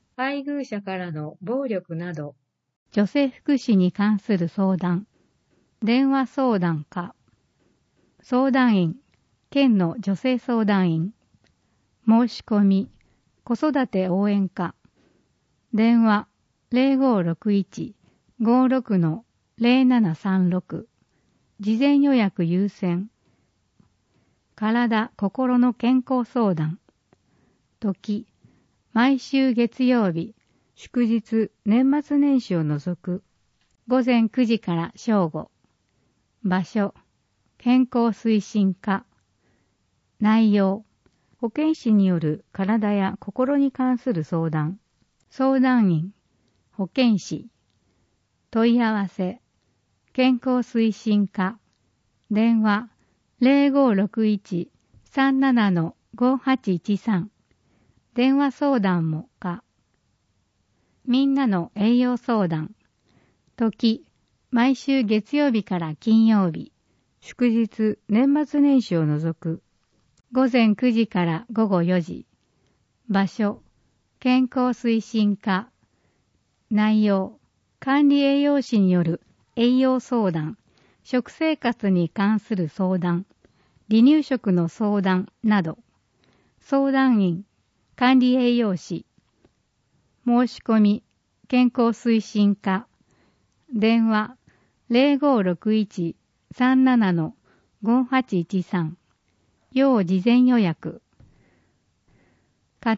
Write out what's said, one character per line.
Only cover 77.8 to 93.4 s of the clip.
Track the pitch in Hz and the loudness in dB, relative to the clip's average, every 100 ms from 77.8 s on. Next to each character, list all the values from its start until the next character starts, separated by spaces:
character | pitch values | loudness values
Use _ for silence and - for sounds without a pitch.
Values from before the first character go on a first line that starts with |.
| 262 277 285 | -2 2 4
理 | 285 | 4
栄 | 277 285 | 2 2
養 | 285 285 | 0 0
士 | - 220 | 0 0
に | 185 | 2
よ | 180 | 2
る | 160 170 _ _ _ - | 0 -4 _ _ _ -2
栄 | 240 254 | 0 2
養 | 262 254 | 2 0
相 | - 240 196 | -2 -2 -2
談、 | 160 156 - _ _ _ _ | -2 -6 -10 _ _ _ _
食 | - 254 - | -6 -4 -4
生 | - 320 302 | -4 -4 -2
活 | 240 - 202 | -4 -4 0
に | 180 165 | 0 0
関 | - 202 214 | -2 -2 -2
す | - 190 | -4 -4
る | 160 | -4
相 | - 185 185 | -4 -4 -2
談、 | 175 170 - _ _ _ _ _ - | -2 -4 -6 _ _ _ _ _ 0
離 | 220 | 4
乳 | 247 311 | 6 4
食 | 277 262 208 | 2 -4 0
の | 175 165 | 0 -2
相 | - 208 208 | -2 -2 0
談 | 190 185 - _ | 0 -2 -4 _
な | 220 208 | 0 0
ど。 | 160 - _ _ _ _ _ _ _ _ | 0 -8 _ _ _ _ _ _ _ _
相 | - 277 277 | -4 0 0
談 | 269 269 226 | 2 2 2
員、 | 185 170 - _ _ _ _ - | 2 -2 -8 _ _ _ _ -2
管 | 247 262 | 2 4
理 | 247 | 4
栄 | 254 247 240 | 2 2 0
養 | 220 180 | 0 -4
士。 | - 165 - _ _ _ _ _ _ _ _ _ _ _ 240 | -6 -12 -12 _ _ _ _ _ _ _ _ _ _ _ -2
申 | 240 247 | 0 0
し | - - | -4 -2
込 | 220 | 2
み、 | 208 208 - _ _ _ - | 2 2 -6 _ _ _ -4
健 | 247 247 | 2 2
康 | - 233 | 2 0
推 | 214 240 226 | 0 0 0
進 | - 208 202 196 | 0 0 0 0
課。 | 196 190 - _ _ _ _ _ | -2 -4 -6 _ _ _ _ _